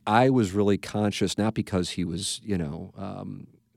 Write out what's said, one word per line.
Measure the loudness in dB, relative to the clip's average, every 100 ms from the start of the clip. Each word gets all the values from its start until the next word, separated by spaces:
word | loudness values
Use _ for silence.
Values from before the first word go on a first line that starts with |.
| 2
I | 4 6
was | 4 2
really | 2 4 2
conscious, | 0 0 0 0 -2 0
not | -2
because | 0 -2 0 -2
he | -2 -4
was, | -4 -6 -6
you | -4 -2
know, | -2 -6 -12 -12
um, | -12 -10 -10 -12 -16 _ _